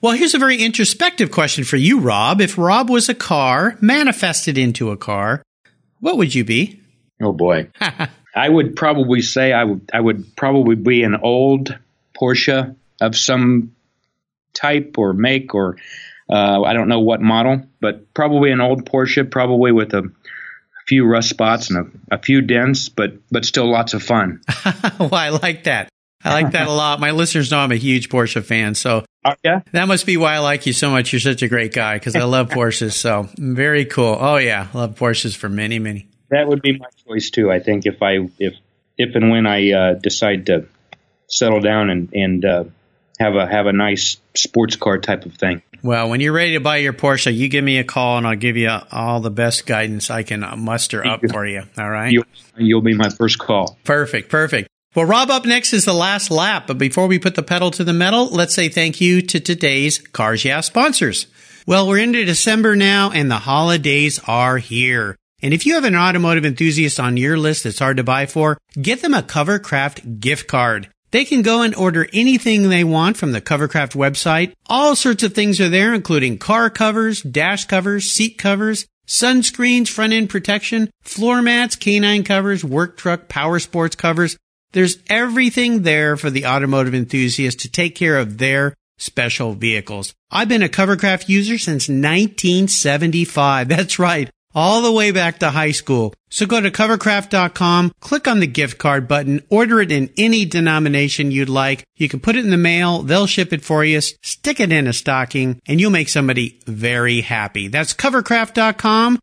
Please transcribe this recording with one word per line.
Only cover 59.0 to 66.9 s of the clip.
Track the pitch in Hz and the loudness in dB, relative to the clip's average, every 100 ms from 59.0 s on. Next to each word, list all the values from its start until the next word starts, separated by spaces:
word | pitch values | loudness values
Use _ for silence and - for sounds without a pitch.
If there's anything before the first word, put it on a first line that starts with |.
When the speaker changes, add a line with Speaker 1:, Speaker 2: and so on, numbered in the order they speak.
Speaker 1:
you | 180 180 | 4 4
to | 180 180 | 2 -4
today's | 151 175 151 135 143 143 | -2 -2 0 0 0 -2
Cars | - - 110 110 | -8 -4 -2 0
Yeah | 135 143 | -2 -2
sponsors. | 160 - 285 262 143 - - _ - - - | -2 0 0 2 -2 -2 -8 _ -20 -18 0
Well, | 185 196 | 2 4
we're | 196 | 2
into | 233 240 196 | 2 0 0
December | 165 - 220 220 202 | 0 2 2 4 4
now | 196 202 196 | 4 4 2
and | 160 143 | 0 0
the | 113 | -2
holidays | 101 139 165 170 147 143 147 143 - | 0 0 2 0 2 2 0 -2 -4
are | 117 123 127 | 0 2 0
here. | 120 117 127 123 107 95 _ _ | -4 -2 0 0 -4 -8 _ _
And | 135 | -2
if | 160 285 | 0 0
you | 330 | 0
have | |
an | 269 175 | 2 2
automotive | 180 180 170 165 151 | 2 2 0 0 0
enthusiast | 123 160 151 156 | 0 0 2 0